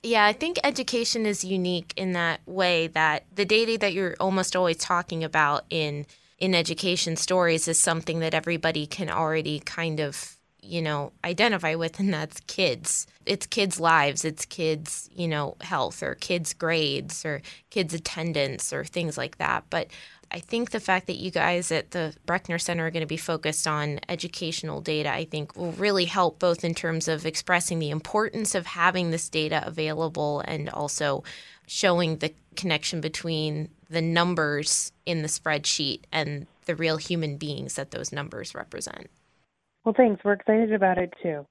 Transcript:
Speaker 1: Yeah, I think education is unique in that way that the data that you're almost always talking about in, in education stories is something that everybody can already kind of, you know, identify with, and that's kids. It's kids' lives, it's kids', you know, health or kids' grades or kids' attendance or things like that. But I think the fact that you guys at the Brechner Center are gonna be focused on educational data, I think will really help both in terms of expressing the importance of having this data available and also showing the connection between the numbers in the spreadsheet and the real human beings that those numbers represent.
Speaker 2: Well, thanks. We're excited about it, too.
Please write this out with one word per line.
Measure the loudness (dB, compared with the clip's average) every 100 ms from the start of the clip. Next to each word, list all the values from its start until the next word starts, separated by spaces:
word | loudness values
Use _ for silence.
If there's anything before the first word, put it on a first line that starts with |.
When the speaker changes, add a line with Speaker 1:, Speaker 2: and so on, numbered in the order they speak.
Speaker 1:
Yeah, | 2 6 6
I |
think | 4 -2 2
education | 2 0 -2 0 0 0 0
is | -2
unique | 0 0 0 -2 -4 -4
in | -2
that | 0 0 -2 -4
way | 0 4 4 2
that | 4 4 2 -4
the | -4 4
data | 4 4 2
that | 2
you're | 2 -2 0
almost | 2 2 0 2
always | 2 2
talking | 2 0 0 -4
about | 0 4 4 2 0
in, | -2 -2 -4 -8 -16 _ _
in | 2
education | 2 2 0 0 0 0 -2
stories | 2 4 4 4 2
is | 2
something | 4 2 0 -2
that | 0
everybody | 0 0 0 0 0 -4
can | -4 -2
already | 0 0 0 -2 -4
kind | -6 -4 -4 -2
of, | -4 -4 -12 -16 _ _
you | -6 -4
know, | 0 -2 -4 _
identify | -6 2 4 4 0 0
with, | -2 0
and | 0
that's | 0 -4 -10
kids. | -10 0 2 2 -2 -2 -4 _ -2
It's | -2 0
kids' | 0 0 2
lives, | 6 6 6 2
it's | -2 -4 -10
kids', | -2 0 0 -4 -10 -10
you | -4 -2
know, | 0 -2 -6
health | -4 0 0 -2
or | -6 -6
kids' | -2 -2 -2
grades | -4 0 2 2 -2 -6 -8 -6
or | -6 -10 -20 _
kids' | -2 -2
attendance | -2 -6 -4 -2 0 0 -2 -4
or | -4
things | -4 -2 -2 -4
like | -6 -2
that. | 0 0 0
But | -4 -4 -10 -20 -20 -12
I | -12
think | -4 -2 -2
the | -4
fact | 0 0 0
that | -6
you | -2
guys | 2 2 2 0
at | -2 -2
the | -4 -4 -4 -2
Brechner | -2 -2 -4
Center | -2 -2 -2
are |
gonna | -2 -4
be | -4
focused | -2 -2 0 -2 0
on | 0 -2 -4 -6
educational | -6 -6 -6 -6 -4 -6 -6
data, | -2 -2 0
I | -2 -4
think | -6 -8 -6
will | -8
really | -2 2 2 2
help | 4 2 4
both | 2 2
in | 0
terms | -2 -2 -2 0
of | -2 -2
expressing | -4 2 2 2 -2
the | -2
importance | -4 0 0 0 -2 -2 -2
of | -4
having | 2 2 4 0
this | 0 -2
data | -2 0 0 -2
available | -4 -2 0 -2 0 -2 -2
and | -4 -4 -4
also | -4 -4 -2 0 -2 -6 -16 -18 -20 -8
showing | 2 4 4 2 0
the | -4 -6 _ -6
connection | -2 0 0 -4
between | -4 -4 -4 -2 -2 -2 -6 _ _
the | -2
numbers | 2 4 4 2 2 0 0 -2 -2 _ -4
in | -4
the | -2
spreadsheet | -2 0 0 0 0 -2 -4 -4
and | -4 -2 -4 -10 _ -6
the | -2
real | 0 0
human | -2 -2 -2 -4
beings | -6 -8 -8 -8
that | -8
those | -8 -8
numbers | -8 -8 -10 -10 -10
represent. | -10 -10 -10 -12 -16 _ _ _ _ _ _ _
Speaker 2:
Well, | 0 6
thanks. | 6 6
We're | 2
excited | 2 4 4 4
about | 4 4 4
it, | -2 -4
too. | -6 -6 -10